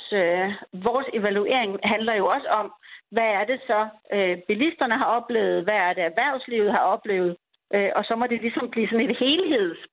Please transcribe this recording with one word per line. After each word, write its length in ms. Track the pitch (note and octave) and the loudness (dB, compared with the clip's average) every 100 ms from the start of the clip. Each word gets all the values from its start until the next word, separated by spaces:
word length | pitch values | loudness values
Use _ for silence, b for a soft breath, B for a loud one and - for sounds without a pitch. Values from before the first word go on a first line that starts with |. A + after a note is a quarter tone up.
| - | -4
øh, 380 | G#3 E3+ F3+ F#3+ G3+ - | 0 2 2 -2 -4 -12
vores 340 | F#3 G#3 B3 C4+ | -4 0 0 -2
evaluering 680 | A#3 G#3 G3+ G#3 C4 G#3 G3 | -2 0 0 0 0 0 -2
handler 300 | G#3 G#3+ A3+ | -2 0 0
jo 140 | G#3+ F#3 | 0 2
også 200 | C4 - | 0 0
om, 260 | G#3+ G3 - B B - | -2 -2 -10 B B -4
hvad 180 | G#3+ A3+ G3 | 0 0 0
er 60 | G#3 | 0
det 140 | C4 - | -4 0
så, 200 | G#3+ A3 - - | 0 0 -6 -4
øh, 240 | G3+ F#3+ F3+ - | 0 0 0 -2
bilisterne 500 | G#3 D#4 E4 B3+ G#3 | 0 0 0 0 0
har 80 | G#3+ | 2
oplevet, 580 | A#3 A#3 A3+ F#3+ F3+ | 0 0 0 2 0
hvad 160 | F3 G#3+ F3+ | 0 2 2
er 60 | |
det, 100 | F3+ | 0
erhvervslivet 680 | E3 E3 C#4 C4 C4 A#3 G#3 | -2 0 -2 -2 -4 0 2
har 80 | A3+ | 2
oplevet, 560 | D#3 A3 G#3+ F#3+ F3 F3 _ _ - | 2 0 0 0 0 -4 _ _ -4
øh, 160 | G3+ G3 - | 0 2 0
og 80 | G#3 | -2
så 100 | A3+ | -2
må 120 | B3 | 0
det 140 | A#3 | -2
ligesom 280 | A#3 D4+ B3 | -2 -4 -4
blive 160 | A3+ G#3 | -2 0
sådan 220 | A3+ C#4 | 2 0
et 80 | - | 2
helheds-, 680 | C4 E4 F4+ C4 F3+ D#3+ - | 2 2 2 2 0 -4 -16